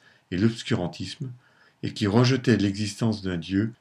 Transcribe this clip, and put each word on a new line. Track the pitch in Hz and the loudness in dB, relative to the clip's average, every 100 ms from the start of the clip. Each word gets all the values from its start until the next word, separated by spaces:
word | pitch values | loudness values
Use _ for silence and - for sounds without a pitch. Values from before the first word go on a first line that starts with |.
| _ _ _ | _ _ _
et | 90 | 0
l'obscurantisme, | 113 120 - 107 87 - 95 - 127 123 _ _ _ _ | 0 0 -2 -2 -2 -6 -12 -8 -10 -12 _ _ _ _
et | - | -10
qui | - 104 | -2 2
rejetaient | 113 127 131 127 104 | 4 4 4 4 4
l'existence | 98 98 104 - 113 98 | 2 0 -6 -2 -2 -2
d'un | 92 90 | -4 -6
Dieu | 82 98 113 - | -2 0 0 -6